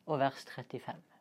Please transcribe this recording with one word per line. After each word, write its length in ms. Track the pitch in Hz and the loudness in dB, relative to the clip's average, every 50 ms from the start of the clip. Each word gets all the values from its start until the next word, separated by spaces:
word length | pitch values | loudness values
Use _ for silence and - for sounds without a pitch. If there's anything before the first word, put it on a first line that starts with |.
| _ | _
og 120 | - 151 131 | 0 4 4
vers 220 | 139 131 - - - - | 4 4 4 0 -14 -10
trettifem. 480 | - 135 123 - - 120 - 127 - 165 - _ _ - | -10 -10 -8 -6 -8 -8 -6 -6 -10 -10 -12 _ _ -20